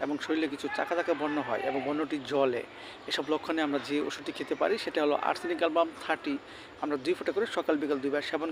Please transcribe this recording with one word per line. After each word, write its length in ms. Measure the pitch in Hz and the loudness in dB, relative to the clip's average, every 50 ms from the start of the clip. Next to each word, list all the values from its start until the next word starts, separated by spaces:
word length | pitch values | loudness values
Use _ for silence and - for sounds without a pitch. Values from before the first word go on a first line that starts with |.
| 143 | -2
এবং 120 | 139 147 143 - | -2 -2 -2 0
শরীরে 220 | - 156 160 160 139 143 | 0 0 2 2 0 -2
কিছু 140 | 139 - 139 - | -4 -4 -4 -2
চাকা 160 | - 151 - 175 | -2 0 0 0
চাকা 160 | 170 165 175 165 139 | 0 2 2 2 0
বর্ণ 160 | 151 151 147 151 131 | 0 -2 0 -2 0
হয় 140 | - 120 - - 135 | 0 0 0 0 0
এবং 100 | 131 139 127 | 0 0 0
বর্ণটি 300 | 139 147 151 160 147 156 143 131 123 | 0 0 0 0 -2 -2 -4 -2 0
জ্বলে, 320 | 143 139 139 131 120 117 - - - - - - - - - - | 2 4 4 4 2 0 -4 -6 -12 -16 -14 -14 -14 -12 -8 -4
এসব 160 | - - 143 143 156 | -4 -2 0 0 0
লক্ষণে 280 | 151 - - 160 160 156 | 0 0 0 0 0 2
আমরা 120 | 143 143 139 127 | 2 0 0 0
যে 80 | - 143 147 147 | 0 0 0 0
ওষুধটি 240 | 143 - - 139 - 147 | -2 -4 -6 -8 -8 -6
খেতে 180 | - 151 - 156 - | -6 -2 -2 0 2
পারি 140 | 160 165 208 226 - | 2 2 2 2 -2
সেটা 160 | 170 - 165 151 | -2 0 2 4
হলো 120 | 147 143 - - - | 4 4 4 2 2
আর্সেনিক 300 | 156 - - 170 175 156 | 0 0 0 -2 0 2
অ্যালবাম 260 | 170 165 156 170 165 330 - - - | 2 4 4 4 4 2 0 -8 -2
থার্টি, 300 | - 160 156 - 156 139 143 - - - - - - - - - | -2 0 0 0 -2 -2 -4 -6 -10 -16 -16 -16 -14 -8 -6 -2
আমরা 140 | 151 147 135 131 | -2 -2 0 0
দুই 100 | 160 180 | 0 0
ফোঁটা 140 | - - 175 156 | 0 0 0 0
করে 100 | 196 233 - - | 0 0 0 0
সকাল 180 | 175 156 - 160 147 | 0 2 2 2 2
বিকাল 160 | 156 143 147 135 131 | 4 2 0 2 2
দুইবার 240 | 143 135 147 143 - | 2 0 0 0 0
সেবন 200 | - 151 160 165 | -2 -2 -2 -2